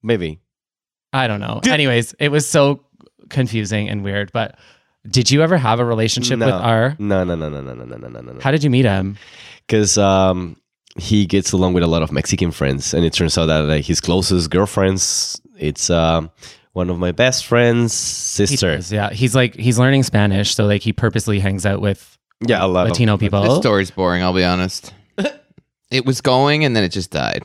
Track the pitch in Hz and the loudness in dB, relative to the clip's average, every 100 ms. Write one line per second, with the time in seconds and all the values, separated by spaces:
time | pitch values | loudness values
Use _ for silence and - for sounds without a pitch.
0 | 110 113 85 78 _ _ _ _ _ _ | -2 -2 -2 -10 _ _ _ _ _ _
1 | _ 135 127 104 110 110 - 156 143 120 | _ -4 -2 -4 -6 -4 0 2 2 0
2 | 117 - 147 147 143 160 139 139 _ _ | -2 -4 -2 -2 0 2 2 0 _ _
3 | _ _ - 135 123 110 104 104 104 104 | _ _ -8 -2 -2 -2 -2 -4 -4 -6
4 | 98 101 101 120 107 - _ _ _ _ | -6 -6 -6 -6 -6 -10 _ _ _ _
5 | 107 127 120 143 160 180 120 117 120 110 | -2 0 2 2 4 2 2 2 0 0
6 | 110 127 120 127 113 95 113 113 123 156 | 0 0 -2 0 0 0 2 2 2 -2
7 | 104 95 90 82 78 73 67 60 62 60 | -2 0 0 -2 -6 -8 -12 -14 -14 -14
8 | 60 60 60 62 135 151 143 123 123 98 | -14 -16 -16 -4 0 2 2 4 4 2
9 | 95 101 - - - - - 110 101 104 | -2 -8 -18 -20 -20 -20 -2 2 2 4
10 | 101 95 95 90 90 - _ _ _ - | 4 4 4 0 -4 -12 _ _ _ -14
11 | 90 107 95 98 90 95 92 90 85 82 | 0 2 2 0 2 0 2 2 2 0
12 | 80 71 - 80 87 76 69 69 - 80 | 0 -4 -2 -2 -2 -2 -2 -2 -2 0
13 | 82 - 82 - 80 78 76 76 71 80 | 0 0 0 0 0 0 0 -2 0 -4
14 | - 90 90 92 80 90 101 - 95 95 | 0 0 2 0 0 0 0 0 0 0
15 | - - - - _ - 76 73 - 85 | -2 -4 -6 -10 _ -8 -6 -4 -2 2
16 | 80 82 80 _ - - _ 90 90 87 | 2 0 -2 _ -20 -20 _ -6 -4 -2
17 | 90 85 127 123 - 120 120 117 117 - | -4 0 0 0 0 2 4 2 0 -2
18 | - - - - 104 139 95 76 87 104 | -8 -8 -8 -2 -2 0 -2 -2 -4 -4
19 | 104 107 127 131 123 - 110 117 127 135 | -4 -2 0 2 0 0 0 2 4 2
20 | 127 107 104 98 101 - 104 101 113 - | 2 2 2 2 0 0 2 2 -2 -2
21 | 117 107 107 101 98 98 98 98 101 98 | -2 -2 -2 0 0 -2 -2 -2 -2 -4
22 | - _ _ _ 117 104 95 90 90 - | -10 _ _ _ 0 2 2 2 2 2
23 | 113 101 101 101 104 143 127 101 92 - | 2 2 2 2 2 2 2 0 0 -2
24 | 90 90 92 92 90 90 92 - - - | -2 0 0 2 2 0 -2 -6 -14 -20
25 | _ - 196 - _ _ _ _ _ 131 | _ -6 -6 -6 _ _ _ _ _ -2
26 | 127 127 - 127 143 151 151 113 95 95 | 0 0 2 4 4 2 2 2 0 -2
27 | 87 76 60 50 | -6 -4 -4 -4